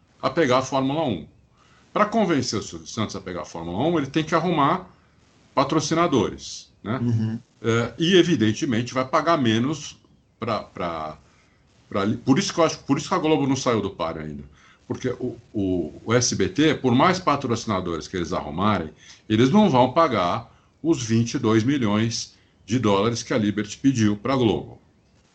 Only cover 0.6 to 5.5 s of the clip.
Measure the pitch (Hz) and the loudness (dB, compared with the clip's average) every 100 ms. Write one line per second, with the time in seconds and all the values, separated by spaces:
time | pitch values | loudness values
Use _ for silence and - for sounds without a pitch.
0.6 | 127 135 131 151 147 87 - _ _ _ | 2 -2 -2 -2 -2 -4 -8 _ _ _
1.6 | _ _ _ 185 208 220 185 143 117 107 | _ _ _ 0 0 2 2 2 0 -4
2.6 | - - - - 104 95 - 90 76 85 | -6 -14 -12 -6 -6 -6 -10 -10 -10 -10
3.6 | 85 92 151 170 135 160 156 170 185 160 | -8 -2 0 0 -2 -4 0 0 0 0
4.6 | 139 180 - _ _ _ _ _ _ | 0 0 -6 _ _ _ _ _ _